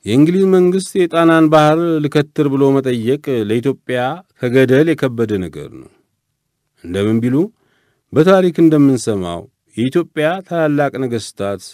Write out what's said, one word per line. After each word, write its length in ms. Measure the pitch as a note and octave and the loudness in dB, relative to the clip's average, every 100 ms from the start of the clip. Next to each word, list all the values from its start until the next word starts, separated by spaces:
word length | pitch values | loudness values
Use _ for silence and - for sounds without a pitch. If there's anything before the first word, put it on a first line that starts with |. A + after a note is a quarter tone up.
የእንግሊዝ 400 | G2 A#2 D#3 F#3 F#3+ | 0 2 2 2 2
መንግስት 420 | F#3 F3+ F#3 F#3 | 2 2 0 -4
የጣናን 500 | F#3+ E3+ E3 E3 E3 D#3 | -4 -2 2 2 4 4
ባህር 300 | D#3 D3+ D#3 E3+ D#3+ | 4 4 2 0 -2
ልከትር 480 | D3 D3+ D3 - D3 | 0 -2 -2 -2 -2
ብሎ 140 | C3+ C#3 | 2 2
መጠየቅ 540 | C#3 C3 B2+ A2 C#3+ C#3+ B2+ | 2 0 -4 -2 -4 -4 -4
ለኢትዮጵያ 560 | G#2 A#2 B2+ C3+ - B2 B2 E3 - | -2 -2 -2 -6 -6 -6 -4 -8 -16
ከገደል 540 | _ B2+ B2+ B2+ C3 E3 | _ 0 2 4 4 2
የከበደ 440 | D#3 C3+ A#2 A2+ G#2 | 0 -4 -4 -4 -2
ነገር 300 | F2 D2+ C#2+ | -6 -10 -16
ነው። 180 | C2 B1+ _ _ _ _ _ _ _ _ _ | -18 -20 _ _ _ _ _ _ _ _ _
እንደምን 340 | F2 F#2 G#2 A2+ | -10 -4 -2 0
ቢሉ፣ 180 | A#2+ C3+ G3 _ _ _ _ _ _ | 0 -2 -2 _ _ _ _ _ _
በታሪክ 440 | - D#3+ F#3+ F#3 E3 | 0 4 4 2 2
እንደምንሰማው 840 | E3 D3+ C#3 C3 - G#2 F2+ E2+ - _ _ - | 2 4 4 2 -2 -4 -4 -8 -12 _ _ -6
የኢትዮጵያ 500 | B2+ F3 E3 - D3+ F#3 | -2 -2 -4 -4 -4 -4
ታላላቅ 500 | F#3 E3+ D#3 C#3+ C#3+ C3+ | -6 -2 -2 0 -2 -4
ነገስታት 600 | C3 A#2 - - G2+ G2 - | -6 -6 -8 -8 -8 -8 -12